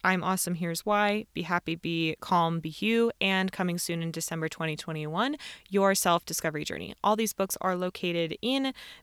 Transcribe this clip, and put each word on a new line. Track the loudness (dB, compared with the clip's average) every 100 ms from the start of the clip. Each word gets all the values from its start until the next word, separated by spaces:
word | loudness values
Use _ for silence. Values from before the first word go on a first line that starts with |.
I'm | 2 2
Awesome, | 2 0 0 -2
Here's | -2 -2 0
Why, | 4 4 2 -4
Be | -6
Happy, | 0 0 0 -4
Be | -2 0 0 -2
Calm, | 2 4 4 2
Be | -4 -4
You, | 0 4 2 2
and | 0 2 0
coming | -2 -2 -2
soon | -2 -2
in | -4
December | -4 -6 -4 -4
twenty | -4 -4 -4
twenty-one, | -6 -6 -4 0 0 -2 -8 -16 -2
Your | 4 4
Self-Discovery | 4 4 2 2 -4 -2 -2
Journey. | -4 -6 -8 -2
All | 2 2
these | 0
books | 0 -4 -2
are | -2 -2
located | -2 -4 -2 0 -2 -2
in | -2 0 -2 -4 -14 -16